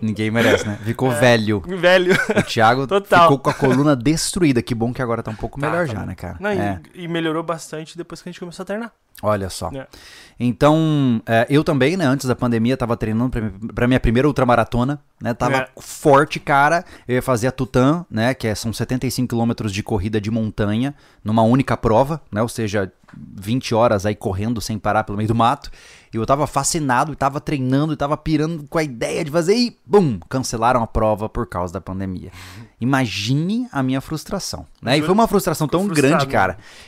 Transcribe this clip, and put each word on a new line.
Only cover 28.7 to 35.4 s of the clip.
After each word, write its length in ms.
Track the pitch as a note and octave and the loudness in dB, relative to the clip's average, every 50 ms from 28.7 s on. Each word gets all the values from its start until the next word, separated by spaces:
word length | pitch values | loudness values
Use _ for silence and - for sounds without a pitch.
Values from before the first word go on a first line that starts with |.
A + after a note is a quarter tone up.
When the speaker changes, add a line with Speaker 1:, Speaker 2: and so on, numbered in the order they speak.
| - E3+ | -4 -2
Speaker 1:
a 40 | |
ideia 420 | D#3+ D3 B2 A2+ B2+ A#2 - - F3 | -2 -2 -4 -6 -6 -4 -4 -4 -4
de 60 | D3 | -2
fazer, 240 | C3+ E3+ E3 E3 G#3 | 0 2 2 4 4
e 240 | A#3+ A#3+ A#3 - _ _ | 2 2 0 -4 _ _
bum, 320 | - D3+ G#3 F#3 C#3+ A2+ F2+ - - | 4 4 6 6 4 2 -2 -6 -6
cancelaram 540 | - C3 B2 - - A2+ A2+ A#2+ B2+ B2 | -4 -4 -4 -4 -2 0 2 4 4 2
a 40 | A#2 | 0
prova 420 | G#2+ - A2+ A2 G#2+ G#2+ G2 G#2+ G#2+ | 0 0 2 2 2 2 0 -2 -4
por 180 | - B2 A#2 | -6 -6 -6
causa 260 | - - F2+ F2+ F2+ | -6 -4 -6 -6 -4
da 80 | E2+ F#2+ | -6 -8
pandemia. 500 | E2+ - F#2 F#2+ F#2+ F#2+ F#2 F2 - F#2+ - - - F2+ F2+ G#2 | -8 -8 -8 -6 -6 -6 -8 -8 -10 -14 -18 -18 -20 -20 -20 -20
Speaker 2:
Uhum. 60 | A#2 - _ - | -20 -20 _ -4
Speaker 1:
Imagine 880 | A2+ B2 C#3 C3+ C3 G#2+ F#2 G2 G2+ A2+ C3+ C#3+ D#3+ F3+ G#3+ A#3 B3+ A#3 | -2 0 2 2 0 -2 -4 -4 -2 0 0 0 0 0 -2 -4 -4 -4
a 100 | - C#3 | -4 -4
minha 180 | C3 B2+ C3 C3+ | -2 -2 -2 -4
frustração, 680 | - - D#3+ D3+ - - - G3 - - - D#2+ - - - _ | -6 -6 -8 -10 -8 -8 -8 -8 -6 -8 -10 -12 -14 -16 -18 _
né? 100 | - A2+ | -4 0
E 20 | C3 | 0
Speaker 2:
Júlio 100 | D#3 D3+ | 2 2
Speaker 1:
foi 80 | D#3+ F#3+ | 2 4
uma 140 | G#3+ A#3 A3 | 4 4 4
frustração 400 | G3 G3 | 2 2